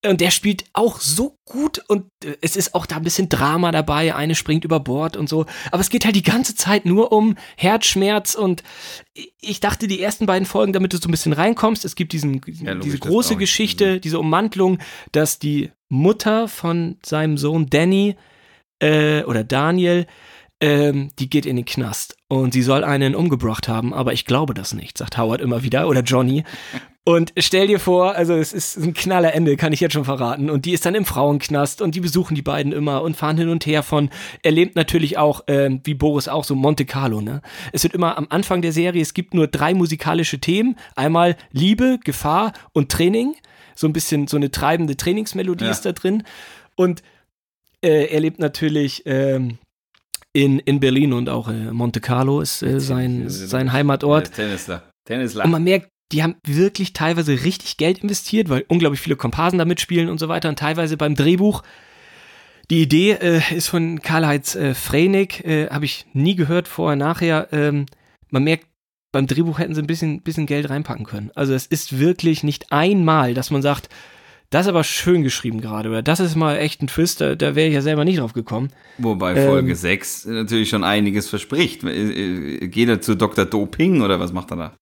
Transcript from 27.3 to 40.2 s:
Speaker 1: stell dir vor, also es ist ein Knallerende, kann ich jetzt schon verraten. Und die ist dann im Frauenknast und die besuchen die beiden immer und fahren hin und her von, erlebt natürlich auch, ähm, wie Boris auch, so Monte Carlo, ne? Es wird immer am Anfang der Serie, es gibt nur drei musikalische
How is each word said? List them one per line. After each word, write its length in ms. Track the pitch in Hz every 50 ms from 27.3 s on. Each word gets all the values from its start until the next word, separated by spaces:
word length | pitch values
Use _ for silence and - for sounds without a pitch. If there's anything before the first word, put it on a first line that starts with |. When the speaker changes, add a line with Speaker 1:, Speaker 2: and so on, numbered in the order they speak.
| _ -
Speaker 1:
stell 300 | - - 185 185 196 196
dir 120 | 208 185
vor, 360 | - 185 180 180 180 185 202 175
also 160 | 175 165 175
es 160 | 160 156 -
ist 240 | - 185 - - -
ein 180 | - 156 170 165
Knallerende, 640 | - - 175 190 180 175 165 151 160 165 156 143
kann 160 | 139 165 160
ich 80 | 156 139
jetzt 140 | 175 165 147
schon 100 | 151 139
verraten. 460 | 131 139 131 131 117 123 143 139 151
Und 160 | 156 139 135
die 80 | 170 175
ist 120 | 160 -
dann 80 | 175 185
im 120 | 214 196
Frauenknast 760 | - - - 135 147 143 143 - - 147 143 143 143 - -
und 140 | 214 175 156
die 60 | 180
besuchen 340 | 180 175 143 180 180 - 160
die 60 | 147
beiden 320 | 135 - 143 147 147 139 151
immer 280 | 147 147 151 143 135
und 140 | 151 165 160
fahren 220 | - - 151 156 160
hin 100 | 170 165
und 180 | 170 160 -
her 160 | 151 151 151
von, 280 | 143 - - 151 147 135 - - - - - - _
erlebt 320 | 160 151 160 175 185 -
natürlich 420 | 170 160 - - 170 160 147 160 -
auch, 220 | 151 151 143 - - -
ähm, 320 | 143 139 139 139 135 131 135
wie 80 | - 151
Boris 340 | 135 139 151 147 143 131 -
auch, 160 | 135 156 143
so 100 | - 143
Monte 300 | 135 131 143 156 - 143
Carlo, 380 | - - 135 135 127 110 107
ne? 200 | 104 107 110 143 - - - - - -
Es 120 | - - -
wird 100 | 349 -
immer 240 | 180 180 165 165 -
am 100 | 147 -
Anfang 320 | - 156 151 - 190 180
der 120 | 170 170 160
Serie, 280 | 160 170 180 175 175
es 120 | 165 - -
gibt 200 | - 175 _ -
nur 140 | 170 156 147
drei 260 | - 139 147 156 180
musikalische 680 | 190 175 165 160 156 - 165 160 165